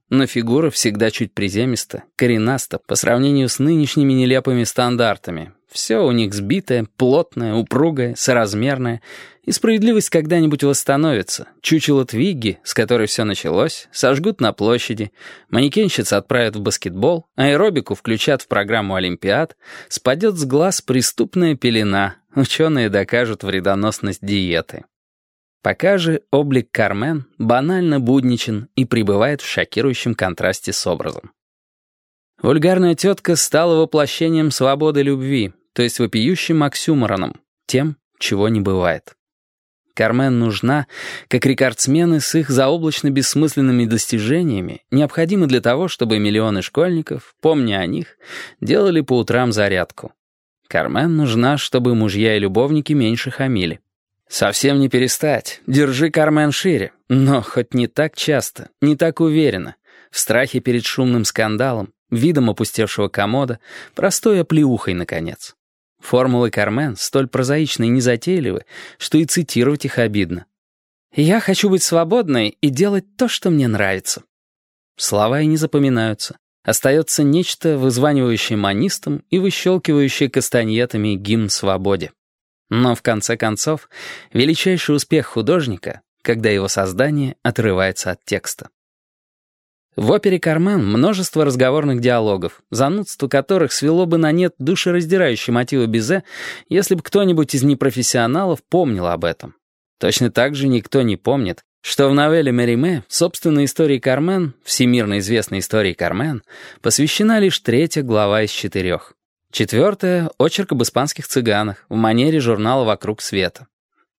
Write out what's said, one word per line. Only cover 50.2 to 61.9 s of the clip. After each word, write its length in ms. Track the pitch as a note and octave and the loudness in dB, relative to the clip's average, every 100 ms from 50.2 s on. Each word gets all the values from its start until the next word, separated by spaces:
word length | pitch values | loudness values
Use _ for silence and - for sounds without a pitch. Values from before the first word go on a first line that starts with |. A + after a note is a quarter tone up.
| _ _ _ _ - | _ _ _ _ -4
Кармен 500 | E2+ C2 E2 E3 D#3 | -2 0 0 0 2
нужна, 400 | C#3+ A2+ B2 D3 | 0 2 0 0
чтобы 380 | - B2+ B2 A#2 | -2 0 2 2
мужья 420 | G#2+ G2 A2 G#2+ | 0 0 0 0
и 20 | |
любовники 540 | G2+ G2 C#3 D#3 D3 | 0 0 0 0 0
меньше 380 | D3 A2 A#2 C3 | 0 0 -2 -4
хамили. 480 | - C3+ A2+ F2 E2 _ _ _ _ _ | -4 -2 0 -2 -6 _ _ _ _ _
Совсем 520 | - G#2 - C#3 C#3 | -2 -2 2 2 2
не 100 | C3+ | 2
перестать, 720 | B2+ B2 - D#3 B2 - - - | 2 0 0 -2 -2 -4 -12 0
держи 420 | C3+ D3 B2+ D#3+ | 2 2 2 0
Кармен 420 | D#3+ D#3 D3+ D3+ | 2 2 2 0
шире, 420 | - F#3+ C#3 F#2+ - - | 0 0 0 -2 -10 -2
но 340 | B2+ C3+ C#3 | 2 4 2
хоть 320 | G#2 - A#2+ B2+ | 0 -4 -2 -2
не 100 | A#2 | 0
так 300 | - D3+ - | -2 -2 -2
часто, 540 | - C#3+ - - - _ | -2 -2 -2 -10 -20 _
не 140 | C#3+ D3 | 0 2
так 240 | E3 - | 0 2
уверенно, 560 | E3 D#3 D3 F#2+ - - _ - _ | 2 4 2 0 -8 -16 _ -20 _
в 80 | - | -6
страхе 440 | - A2+ C3+ B2+ | 0 0 2 0
перед 220 | B2+ A#2+ | 0 0
шумным 420 | - - B2+ A#2+ G#2 | -2 0 2 2 0
скандалом, 680 | - A2 G#2+ C3 A#2 G2 | -2 -2 0 -2 -2 -6